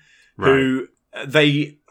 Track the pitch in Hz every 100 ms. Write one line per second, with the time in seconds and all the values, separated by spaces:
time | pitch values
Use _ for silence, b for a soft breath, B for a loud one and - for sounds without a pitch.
0 | _ _ _ - 139 135 131 131 - _
1 | _ - 139 151 147 143 147 - _